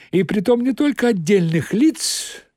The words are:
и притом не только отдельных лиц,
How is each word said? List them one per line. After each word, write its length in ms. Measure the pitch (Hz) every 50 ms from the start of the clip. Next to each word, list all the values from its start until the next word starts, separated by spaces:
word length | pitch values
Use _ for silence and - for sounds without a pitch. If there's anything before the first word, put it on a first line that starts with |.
| - -
и 100 | - 185
притом 400 | 190 - 185 208 175 - 240 240
не 100 | 240 262
только 360 | 233 - 302 294 262 - 240 240
отдельных 640 | 233 185 156 156 202 196 175 165 160 165 139 - 185
лиц, 680 | 208 285 320 - - - - - - - - - - - _ _